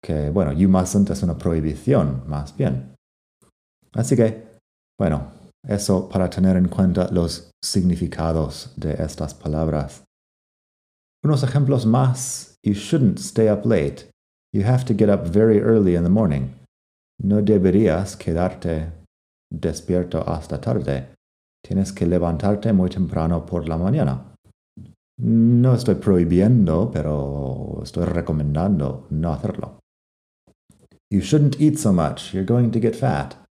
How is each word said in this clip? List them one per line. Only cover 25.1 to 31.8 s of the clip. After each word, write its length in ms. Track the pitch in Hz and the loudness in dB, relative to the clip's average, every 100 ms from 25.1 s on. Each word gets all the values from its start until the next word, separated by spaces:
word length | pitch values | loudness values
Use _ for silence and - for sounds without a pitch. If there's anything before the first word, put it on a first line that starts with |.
| - | -6
No 540 | 117 113 117 120 127 | 0 4 4 4 4
estoy 220 | 127 120 92 | 2 2 0
prohibiendo, 960 | - 92 85 87 104 127 90 80 - | 2 4 4 4 4 4 4 2 0
pero 880 | - 76 76 69 71 67 65 67 76 | -2 -4 -4 -4 -6 -6 -8 -8 -10
estoy 220 | - - 85 | -8 -4 -2
recomendando 1000 | 82 - 78 73 73 92 92 69 67 - | -2 -2 -2 -2 0 0 0 0 -6 -6
no 200 | 78 82 | -4 -2
hacerlo. 480 | 73 - - - - _ _ _ _ _ _ _ _ _ _ _ _ _ | -4 -6 -8 -12 -16 _ _ _ _ _ _ _ _ _ _ _ _ _
You 120 | 98 | -2
shouldn't 400 | - 151 147 - | 2 2 2 2
eat 160 | 151 | 0
so 160 | 151 | 2